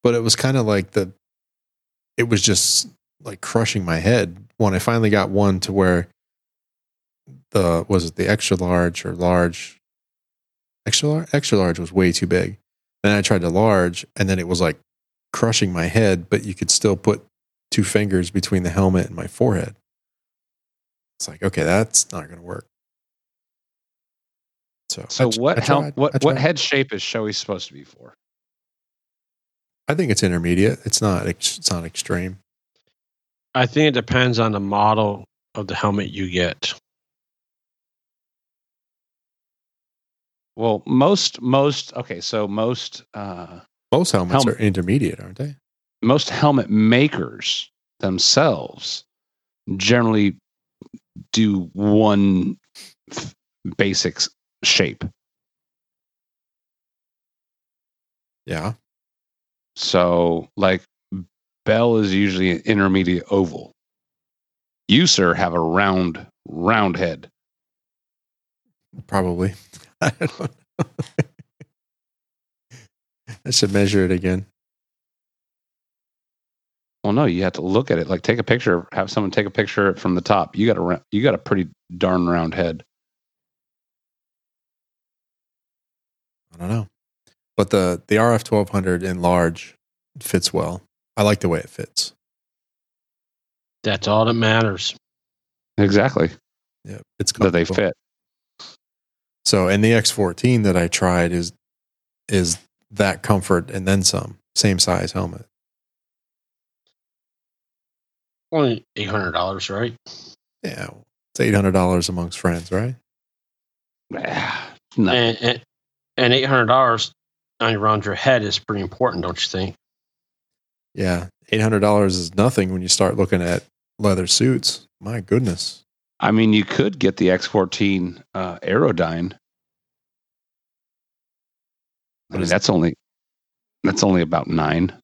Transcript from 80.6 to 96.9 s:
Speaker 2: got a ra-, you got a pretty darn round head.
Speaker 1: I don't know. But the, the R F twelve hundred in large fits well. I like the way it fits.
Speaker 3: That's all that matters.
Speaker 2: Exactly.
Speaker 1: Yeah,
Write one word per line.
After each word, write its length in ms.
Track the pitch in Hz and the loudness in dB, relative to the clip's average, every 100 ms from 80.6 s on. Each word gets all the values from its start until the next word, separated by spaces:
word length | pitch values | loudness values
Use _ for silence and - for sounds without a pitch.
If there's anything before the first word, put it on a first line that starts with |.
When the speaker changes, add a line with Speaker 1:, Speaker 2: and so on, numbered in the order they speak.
| 113 | 0
Speaker 2:
got 120 | 92 | 0
a 40 | |
ra-, 200 | 87 90 _ | -2 -4 _
you 100 | 104 | 0
got 140 | 135 101 | 0 0
a 20 | |
pretty 300 | - 101 85 _ _ 87 | -2 -2 -2 _ _ -4
darn 320 | 92 92 87 | 0 2 0
round 280 | 87 82 82 | -2 -2 -2
head. 280 | 87 80 - _ _ _ _ _ _ _ _ _ _ _ _ _ _ _ _ _ _ _ _ _ _ _ _ _ _ _ _ _ _ _ _ _ _ _ _ 85 | -4 -6 -16 _ _ _ _ _ _ _ _ _ _ _ _ _ _ _ _ _ _ _ _ _ _ _ _ _ _ _ _ _ _ _ _ _ _ _ _ -12
Speaker 1:
I 20 | |
don't 120 | 87 | -4
know. 180 | 113 101 _ _ _ _ _ _ - | -4 -6 _ _ _ _ _ _ -4
But 140 | 92 | 0
the, 300 | 101 92 85 _ | 2 2 -2 _
the 120 | 107 | 2
R 140 | 117 | 4
F 100 | 113 | 2
twelve 260 | - 107 95 | 0 -2 0
hundred 340 | 101 92 87 | -2 0 -2
in 180 | 92 90 | -2 -2
large 540 | 87 90 85 82 - _ _ _ _ - | 2 4 2 -2 -16 _ _ _ _ -16
fits 320 | - 90 - | -2 -2 0
well. 280 | - 80 92 _ _ _ - | -4 -4 -8 _ _ _ 0
I 60 | |
like 160 | 104 104 | 2 2
the 100 | 87 | 0
way 100 | 80 | -2
it 100 | - | -6
fits. 440 | - - - - _ _ _ _ _ _ _ _ _ _ _ _ _ _ _ _ _ | -14 -10 -8 -8 _ _ _ _ _ _ _ _ _ _ _ _ _ _ _ _ _
Speaker 3:
That's 240 | 110 98 - | -6 -4 0
all 180 | 107 113 | 2 2
that 80 | |
matters. 600 | 117 113 113 113 92 - - _ _ _ _ _ _ _ - | 2 2 2 0 -2 -8 -10 _ _ _ _ _ _ _ 2
Speaker 2:
Exactly. 520 | 101 101 131 135 82 - _ _ _ _ | 4 4 2 2 0 -2 _ _ _ _
Speaker 1:
Yeah, 140 | 101 | -20